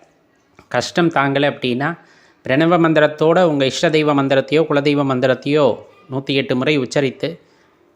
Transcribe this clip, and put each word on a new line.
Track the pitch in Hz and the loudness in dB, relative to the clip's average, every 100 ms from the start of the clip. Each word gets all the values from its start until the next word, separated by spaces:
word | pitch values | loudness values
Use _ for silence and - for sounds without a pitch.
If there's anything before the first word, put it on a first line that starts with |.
| _ _ _ _ _ _ - | _ _ _ _ _ _ -8
கஷ்டம் | 123 - - 170 | -6 -4 -2 0
தாங்கல | 143 139 139 143 | 0 0 0 -2
அப்படின்னா | 139 127 123 147 170 _ _ _ _ - | -2 -4 -2 -4 -6 _ _ _ _ -2
பிரணவ | 131 165 175 | 0 2 2
மந்திரத்தோட | 165 156 147 147 156 175 | 2 2 2 2 2 2
உங்க | 175 143 135 | 2 2 -2
இஷ்ட | - 170 | 0 0
தெய்வ | 156 151 | 0 0
மந்திரத்தையோ | 143 135 135 131 147 | 0 2 0 2 0
குலதெய்வ | 156 143 147 143 | 2 0 0 0
மந்திரத்தையோ | 139 127 131 127 143 151 135 98 - _ - | 0 -2 -2 -2 0 2 2 -2 -10 _ -12
நூத்தி | 131 139 | -8 -4
எட்டு | 135 120 127 | -2 -2 -2
முறை | 135 147 | 0 -2
உச்சரித்து | 127 147 135 - 143 170 _ _ _ _ _ | -2 -2 -2 -4 -8 -10 _ _ _ _ _